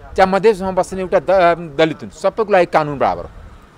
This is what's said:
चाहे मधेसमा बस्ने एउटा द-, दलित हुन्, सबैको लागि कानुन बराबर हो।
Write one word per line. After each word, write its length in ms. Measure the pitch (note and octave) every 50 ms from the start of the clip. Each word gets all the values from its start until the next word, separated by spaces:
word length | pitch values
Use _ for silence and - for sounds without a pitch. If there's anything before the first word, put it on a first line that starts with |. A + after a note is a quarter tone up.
| - - -
चाहे 140 | - F#3+ F#3+
मधेसमा 400 | F#3+ G3 F3 A3+ A3 F3 F#3+ F#3+
बस्ने 300 | F#3 F#3 F3 - F#3+ F#3+
एउटा 180 | F#3 F3 G3+ F3+
द-, 560 | C#3 D3+ F#3 G3 F3 E3+ E3+ D#3+ F3 D#3+ C#3
दलित 240 | C#3 D#3+ D#3+ C#3+ -
हुन्, 100 | A2+ G2+
सबैको 400 | - - - F#3+ - - A3 G3
लागि 140 | G3+ F#3 F3+
कानुन 320 | E3+ - D#3+ D3+ D3 C#3+
बराबर 260 | C3 B2 G2+ F2+ E2+ E2
हो। 60 | E2 - - - - - - - - _